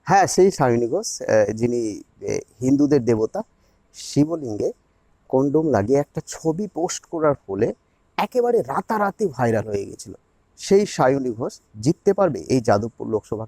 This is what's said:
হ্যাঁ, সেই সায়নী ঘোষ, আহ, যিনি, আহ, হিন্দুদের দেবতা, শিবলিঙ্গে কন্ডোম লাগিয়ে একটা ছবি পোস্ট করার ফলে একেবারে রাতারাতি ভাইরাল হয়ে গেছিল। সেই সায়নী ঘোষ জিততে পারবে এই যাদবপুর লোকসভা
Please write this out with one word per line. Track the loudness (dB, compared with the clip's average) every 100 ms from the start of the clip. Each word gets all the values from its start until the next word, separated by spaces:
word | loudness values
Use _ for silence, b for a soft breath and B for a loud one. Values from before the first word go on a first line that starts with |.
হ্যাঁ, | 2 4 4
সেই | 4 4
সায়নী | 4 2 2 0
ঘোষ, | -2 -4 -8
আহ, | 2 4 4
যিনি, | 2 0 0 -4 -6
আহ, | -14 -12 -6 -6 -8 -4
হিন্দুদের | 0 4 4 2
দেবতা, | 2 0 0 -4 -10 _ _ _ _
শিবলিঙ্গে | -20 -6 0 0 0 -6 -4 -4 -6 _ _ _ _ -2
কন্ডোম | 0 2 0 2
লাগিয়ে | 0 2 0
একটা | 0 -8 -12
ছবি | -6 -4 -4 -6
পোস্ট | -4 -6 -6 -10
করার | -2 0 0 -4
ফলে | -4 -2 -4 _ _ _ -6
একেবারে | -4 0 2 0
রাতারাতি | 0 -4 -4 -2 -2 -2 -4
ভাইরাল | -2 0 0 -2
হয়ে | -6
গেছিল। | -8 -12 -18 -20 _ _ _ -10
সেই | 2 2 2
সায়নী | 0 2 2 -2
ঘোষ | -6 -8 -10 _ -4
জিততে | -2 0 0
পারবে | 2 0 -2
এই | -2 0
যাদবপুর | 2 2 0 -8 -4
লোকসভা | -4 -4 -10